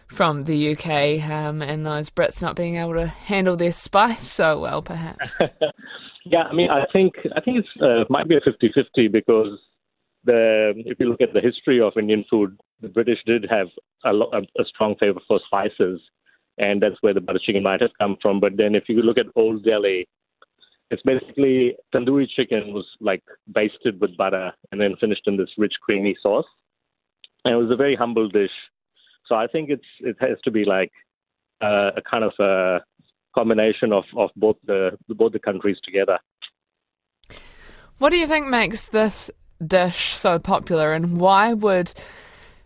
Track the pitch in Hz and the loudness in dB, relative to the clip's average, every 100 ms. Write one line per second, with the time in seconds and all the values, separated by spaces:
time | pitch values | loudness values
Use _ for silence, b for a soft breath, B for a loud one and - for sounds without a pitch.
0 | B - 175 147 147 151 151 151 165 151 | B 0 0 0 -2 -2 0 -2 -2 0
1 | 147 156 151 151 151 151 143 156 156 151 | 0 0 -4 -6 -6 -6 -6 -6 -6 -6
2 | 151 - 160 - 170 156 170 170 170 165 | -6 -2 -2 -2 -8 -6 -6 -6 -4 -4
3 | 165 - - 196 185 175 170 170 - 196 | -6 -8 -4 0 0 0 -2 -2 -2 2
4 | 233 226 - - 160 147 - 143 - 165 | 2 0 -8 0 2 2 -2 -6 -8 -12
5 | 165 - 123 - 156 - 151 - B B | -12 -10 -12 -2 -2 -2 -6 -6 B B
6 | B B 180 170 160 160 175 147 - 190 | B B -2 0 0 0 0 0 2 2
7 | 190 - - - 254 254 196 - 135 117 | 2 0 -6 -4 -2 -2 -4 0 2 2
8 | 107 139 165 151 - - 113 143 117 - | 2 -2 2 2 2 2 0 2 0 2
9 | 110 107 113 110 107 101 _ _ _ _ | 2 2 2 2 2 -6 _ _ _ _
10 | _ _ 120 117 113 110 107 104 117 - | _ _ 2 4 4 4 2 -2 -8 -4
11 | 123 117 120 104 117 - - 123 107 110 | -2 0 0 2 0 0 2 4 4 2
12 | 104 107 - 113 101 101 _ _ 110 104 | 0 0 2 0 0 -4 _ _ -6 -2
13 | 117 113 - 117 98 107 90 - _ _ | 0 -2 0 -2 0 -2 -2 -8 _ _
14 | 123 104 117 107 95 - - - 107 98 | 0 0 0 -2 -6 -6 -6 -2 -2 2
15 | 101 92 - 104 - 98 104 - 92 87 | 0 0 -2 -2 0 -2 -2 -2 -2 -2
16 | - _ _ _ _ - 101 101 104 - | -12 _ _ _ _ -4 -2 2 0 2
17 | 107 98 87 92 - 101 98 95 117 - | 0 0 -2 -4 -2 0 0 0 -2 0
18 | 101 95 107 98 101 98 107 104 - 113 | -4 -2 -2 2 0 2 2 0 0 0
19 | 113 117 110 120 110 107 107 107 101 92 | 2 0 0 0 0 2 0 2 0 -2
20 | 90 _ _ _ _ _ b b _ 117 | -6 _ _ _ _ _ b b _ -4
21 | 131 131 - - 139 131 123 - _ 131 | 0 -2 -4 0 2 4 2 -2 _ -2
22 | 123 139 131 - 123 110 104 101 - - | 0 0 0 -2 -2 -2 -4 -10 -12 -6
23 | 107 95 - - - 107 107 - 123 92 | -4 -4 -6 -20 -6 -2 -2 -2 -6 -2
24 | 98 87 95 95 92 - _ 98 101 92 | -4 -2 -2 -2 -6 -10 _ -2 -2 0
25 | 110 101 - 98 90 - 104 - - 101 | -2 -2 -2 -2 -4 -2 -4 -4 -4 -2
26 | 101 92 101 113 - _ _ _ _ _ | -2 -2 0 0 -2 _ _ _ _ _
27 | _ _ - _ 131 120 117 120 143 143 | _ _ -20 _ 0 0 2 0 0 0
28 | 120 113 110 104 95 - - _ _ b | 0 0 0 0 0 -6 -20 _ _ b
29 | b b _ 113 120 160 147 131 - _ | b b _ -2 -2 -4 -4 -6 -8 _
30 | 127 107 131 110 - 110 104 95 92 _ | -10 -4 -4 -2 -2 0 0 0 -2 _
31 | _ _ _ _ _ _ 107 104 101 107 | _ _ _ _ _ _ 0 2 0 -2
32 | - 117 107 - 101 95 92 87 - _ | -4 -2 -2 0 0 2 2 -2 -6 _
33 | _ _ _ - 113 110 110 104 113 101 | _ _ _ -2 2 2 2 0 0 0
34 | - - 98 - 107 107 107 98 92 95 | -2 -2 -4 0 0 0 -2 -2 -2 -4
35 | - 110 113 107 107 92 101 90 - 95 | -12 0 0 0 -6 -4 -4 -4 -4 -2
36 | 98 90 - _ - _ _ _ _ _ | 0 -2 -4 _ -20 _ _ _ _ _
37 | _ _ _ B B B B B B _ | _ _ _ B B B B B B _
38 | 277 349 311 311 277 240 185 214 - 220 | 2 2 2 -2 0 0 0 -4 -2 0
39 | 214 - - - _ _ 160 185 180 - | 0 -2 -12 -18 _ _ 0 2 2 -2
40 | - - 202 170 190 196 - 165 151 160 | -6 -2 0 0 0 -2 0 0 0 0
41 | 170 175 185 196 220 226 208 185 175 B | -2 2 4 4 4 2 2 2 0 B
42 | B B B B B B | B B B B B B